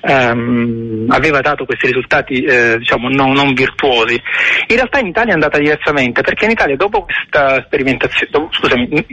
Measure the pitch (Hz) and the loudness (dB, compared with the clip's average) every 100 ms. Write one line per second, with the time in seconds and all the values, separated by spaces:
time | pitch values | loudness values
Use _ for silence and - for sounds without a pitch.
0 | - 139 120 120 117 120 117 113 113 110 | 0 2 2 0 0 0 0 -4 -6 -4
1 | 113 135 151 143 147 143 131 - 131 127 | 0 0 2 0 0 -4 -4 -2 -2 -2
2 | 120 147 135 127 127 123 117 117 120 131 | 0 -2 0 -2 2 2 2 0 0 -2
3 | 123 135 135 139 139 127 127 - - 120 | 0 0 2 2 2 2 -2 0 0 2
4 | 113 120 - - - - - 233 247 - | 2 -2 -2 -2 0 0 0 0 2 0
5 | 208 170 233 170 151 151 147 151 - 147 | -2 0 0 2 2 2 2 0 0 0
6 | 127 120 135 - 214 226 185 139 202 214 | 0 0 -2 0 0 2 0 0 0 0
7 | - - - 151 139 131 127 139 135 127 | -2 -6 -2 0 2 0 0 -2 0 -2
8 | 131 - - 147 160 - 117 127 123 151 | -2 -2 0 -2 -2 -2 0 0 0 -2
9 | - | -2